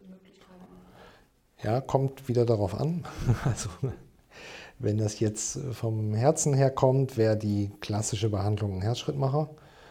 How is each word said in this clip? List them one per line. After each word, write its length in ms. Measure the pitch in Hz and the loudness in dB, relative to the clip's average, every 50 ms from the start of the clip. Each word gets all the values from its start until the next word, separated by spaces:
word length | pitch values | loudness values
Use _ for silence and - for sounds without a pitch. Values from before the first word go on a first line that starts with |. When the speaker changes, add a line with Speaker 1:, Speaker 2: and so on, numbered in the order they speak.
| 196 185 | -20 -20
Speaker 1:
Möglichkeiten? 540 | 185 185 185 185 - - - 185 185 180 185 185 180 180 180 - - - - - - - _ _ _ _ _ _ _ - - | -20 -20 _ -20 -20 -20 -20 -20 -20 -20 -20 -20 -20 -20 -20 -20 -20 -20 -20 -20 -20 -20 _ _ _ _ _ _ _ -8 -4
Speaker 2:
Ja, 180 | 104 113 131 | -2 -2 -2
kommt 480 | 131 - - 131 135 135 - - - - | 0 0 0 0 0 0 -4 -4 -4 0
wieder 180 | 117 120 120 | 2 2 4
darauf 280 | 117 117 104 104 90 95 | 4 4 2 2 0 0
an. 300 | 104 131 156 175 170 - - - - - | -2 -2 -2 -2 -4 -6 -8 -8 -4 0
<laughs> 200 | 127 110 - - | 0 0 0 0
Also, 240 | - 107 - - 101 - - - 127 - - - - _ _ _ _ - - - - - - - - - - | -2 -2 -2 -4 -8 -8 -6 -6 -6 -6 -8 -14 -20 _ _ _ _ -20 -20 -18 -18 -18 -18 -18 -20 -12 -4
wenn 200 | 117 107 107 107 | -2 0 0 0
das 200 | 110 104 - - | 0 -2 0 0
jetzt 400 | 113 107 107 - - - - 135 139 127 113 | 0 0 0 -2 -6 -6 -6 -6 -6 -8 -6
vom 420 | - - 113 110 110 107 107 107 | -4 -4 -2 -2 -2 -2 -2 0
Herzen 400 | 107 120 143 160 - - 151 139 | 2 4 4 4 4 2 2 4
her 160 | 135 139 131 | 4 4 4
kommt, 460 | 131 - 139 131 131 139 135 131 - | 4 4 4 4 6 4 2 2 2
wäre 200 | 113 110 110 110 | 2 4 4 4
die 360 | 107 107 104 104 101 101 101 101 - | 2 2 0 0 0 0 -2 -4 -8
klassische 500 | - - 104 104 107 - - 101 113 110 | -6 -4 -2 -2 -2 -2 -2 -2 0 0
Behandlung 460 | 101 98 98 104 107 101 107 101 95 | 0 0 0 0 0 0 0 -2 -2
ein 60 | 92 95 | -2 -2
Herzschrittmacher. 680 | 107 123 - - - 143 139 135 131 135 151 156 151 - - - - - - - - | -2 -2 -2 -4 -4 -2 -2 0 0 2 0 0 -2 -4 -12 -20 -20 -20 -20 -20 -20